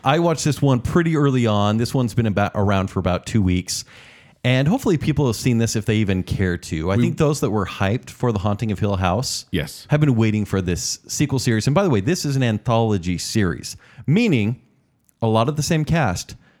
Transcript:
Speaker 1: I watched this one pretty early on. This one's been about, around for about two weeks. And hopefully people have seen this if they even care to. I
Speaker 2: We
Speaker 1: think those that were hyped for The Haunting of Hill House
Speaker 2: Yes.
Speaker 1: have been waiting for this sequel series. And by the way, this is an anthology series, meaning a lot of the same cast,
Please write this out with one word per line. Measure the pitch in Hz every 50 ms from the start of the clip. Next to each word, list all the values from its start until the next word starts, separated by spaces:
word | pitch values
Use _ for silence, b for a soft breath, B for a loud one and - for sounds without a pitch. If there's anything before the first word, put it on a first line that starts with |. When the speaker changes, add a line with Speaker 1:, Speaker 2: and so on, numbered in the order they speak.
Speaker 1:
I | - 131 143 170
watched | 170 170 160 - -
this | 151 135 -
one | 143 139 131 120
pretty | - - - 175 170 165 160
early | 147 147 143 127 131 117
on. | 110 104 104 101 104 107
This | 113 120 113 -
one's | 135 123 117 -
been | - 113
about, | 110 92 101 101 - -
around | 107 101 101 101 95 92 95
for | - 95
about | 87 92 87 87 -
two | - - 113
weeks. | 98 90 90 90 87 - - - B B B B B B B B B B B B
And | - 127 127 131 139
hopefully | 151 220 269 - 262 175
people | 127 - 147 151 - 147
have | 127 107
seen | - - 135 120 113
this | 117 110 -
if | 113 101
they | - 110
even | 107 107 95 95 92
care | 87 - - - 98 90 87
to. | 85 - - 87 78 78 90
I | 98
Speaker 2:
We | 117
Speaker 1:
think | 120 117 151 -
those | 160 147 151 139
that | 151 113
were | 101 107 95
hyped | - - - 98 95 107 - - -
for | - - - 120
The | 110 101
Haunting | 87 107 104 - 120 110
of | 101 -
Hill | 107 101 101
House | 90 95 90 90 110 139 - - - - _
Speaker 2:
Yes. | - 85 71 - - - - -
Speaker 1:
have | 147 151
been | 151 147 123
waiting | 110 113 110 107 107 101
for | - 98 98
this | 90 90 87 85 - - - - _
sequel | - - - 147 135 139 131
series. | - 123 113 110 -
And | 127 147
by | 185
the | 202 180
way, | 123 101
this | 92 127 180 - -
is | 147 139
an | 135
anthology | 127 117 110 104 - 123 117 113 113 110 104 95 80 92 90 82
series, | - - - 110 101 87 67 - - - - B B B B B B
meaning | - 147 214 240 220 151 117 101 107 127 - _ _ _ _ _ _ _ _ _ _ _ _
a | 117
lot | 113 110 110 117 147
of | 147
the | 156
same | 139 - 175 156 151
cast, | - 160 170 143 104 87 - - - - b b b b b